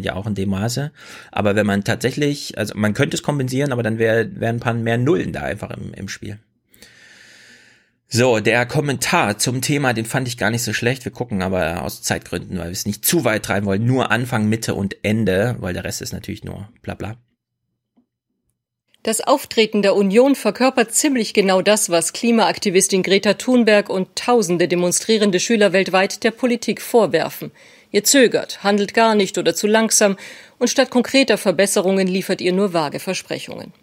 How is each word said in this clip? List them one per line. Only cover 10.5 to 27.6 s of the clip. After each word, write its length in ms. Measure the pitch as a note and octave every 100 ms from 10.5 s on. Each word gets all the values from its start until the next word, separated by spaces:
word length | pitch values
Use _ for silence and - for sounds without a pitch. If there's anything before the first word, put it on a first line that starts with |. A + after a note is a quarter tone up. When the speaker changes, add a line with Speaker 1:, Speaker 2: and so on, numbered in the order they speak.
| A#2
Speaker 1:
so 100 | A2
schlecht. 320 | - A#2 C3+ G2
Wir 80 |
gucken 280 | - B2 G2+
aber 400 | F#2 F#2 D#2+ F2
aus 180 | C#2 -
Zeitgründen, 560 | - E2+ - E2 G2+ F#2
weil 80 | E2+
wir 60 |
es 140 | G2 G2+
nicht 200 | G2+ -
zu 180 | F3
weit 220 | A#2 G#2+ -
treiben 200 | G2 G2+
wollen, 200 | F#2+ A#2+
nur 260 | C3 -
Anfang, 380 | A2+ B2 A2+ G#2+
Mitte 260 | A2+ - -
und 220 | G2 -
Ende, 540 | G2+ A2 G2 F#2 A#2+ B2
weil 140 | -
der 120 | - -
Rest 160 | -
ist 100 | -
natürlich 320 | - - F#2+
nur 240 | F2+ F2+ G#2 _
bla 140 | - F2
bla. 200 | F#2+ A#2+ _ _ _ _ _ _ _ _ _ _ _ _ _ _ _ _ _ _
Speaker 2:
Das 180 | A3 -
Auftreten 600 | - C#4+ - - A3 G#3
der 140 | G3 F#3+
Union 400 | G3 G#3+ C#4 C4
verkörpert 580 | G#3+ - C4 B3+ A3+
ziemlich 400 | - D4+ B3+ G#3
genau 300 | A3 F#3+ F#3+
das, 260 | G3+ G#3+ -
was 240 | E3+ E3
Klimaaktivistin 880 | - A#3 A3+ F3 - G#3 F3+ - F#3+
Greta 320 | F#3 F#3+ G#3
Thunberg 560 | F#3+ - B3 A3 G#3 G#3
und 260 | F#3+ F#3 -
tausende 520 | - A#3+ E3+ F3 F3
demonstrierende 720 | F3 F3+ E3 - A3 G#3 F3
Schüler 340 | - A3+ G3+
weltweit 500 | F#3+ F#3 F#3 G3 -
der 60 | A3+
Politik 520 | A3 B3 A#3+ - -
vorwerfen. 680 | - A#3+ F3 D#3+ D3+ - D3+ -